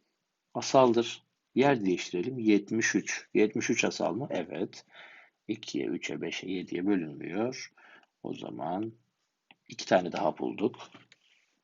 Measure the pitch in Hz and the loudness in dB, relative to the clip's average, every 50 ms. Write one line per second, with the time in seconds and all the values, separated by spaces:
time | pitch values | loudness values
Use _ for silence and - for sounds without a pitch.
0 | _ _ _ _ _ _ _ _ _ _ - 120 113 - - 139 131 123 113 117 | _ _ _ _ _ _ _ _ _ _ -8 -8 -2 4 6 8 8 8 6 4
1 | 117 - - - - _ _ _ _ _ _ - 131 143 139 120 101 95 90 85 | 2 0 -4 -10 -16 _ _ _ _ _ _ 4 4 4 4 4 2 2 0 0
2 | - - - 87 87 82 - 127 110 107 104 98 101 - 110 113 113 - - 101 | -2 -4 -4 -4 -4 -4 -4 0 4 6 6 6 4 2 0 0 2 2 2 0
3 | - - - - - - - - 107 107 - 113 104 - - - - 98 - - | 0 -2 -6 -8 -10 -2 2 2 2 4 2 -2 0 0 0 2 2 0 0 0
4 | 87 82 85 113 139 - - - 85 - - 78 98 - - - - _ - - | -2 -2 -2 -2 -4 -4 -4 -4 -4 -4 -4 -6 -6 -6 -6 -14 -20 _ -20 -20
5 | - - - - - _ _ _ _ - 107 113 - - - - 65 55 - - | -20 -20 -20 -20 -20 _ _ _ _ -8 -8 -8 -6 -6 -6 -4 -2 -2 -4 -4
6 | - - - 78 - 85 80 - - 92 95 92 85 - - 85 90 101 104 95 | -4 -6 -6 -6 -6 -6 -6 -6 -6 -6 -6 -6 -6 -6 -4 -2 2 2 2 2
7 | 80 78 71 - - - 82 98 110 127 131 - - - - _ - - - - | 0 -4 -8 -10 -10 -6 -4 -4 -2 -4 -4 -6 -12 -16 -18 _ -20 -20 -20 -20
8 | _ _ _ _ - - 50 50 - - 53 58 65 80 87 98 110 113 113 _ | _ _ _ _ -12 -10 -10 -10 -10 -10 -10 -8 -6 -4 -4 -4 -4 -6 -8 _
9 | _ _ _ _ _ _ _ _ _ _ - _ _ - 123 - - - - 95 | _ _ _ _ _ _ _ _ _ _ -20 _ _ -18 -14 -14 0 2 2 2
10 | 90 85 - - - 78 78 - - 62 - - 98 117 - - - - - - | 2 0 -2 0 0 0 0 0 -4 -4 -2 0 0 -2 -2 -4 -12 -20 -20 -20
11 | - _ - _ _ _ _ _ _ _ _ _ | -20 _ -20 _ _ _ _ _ _ _ _ _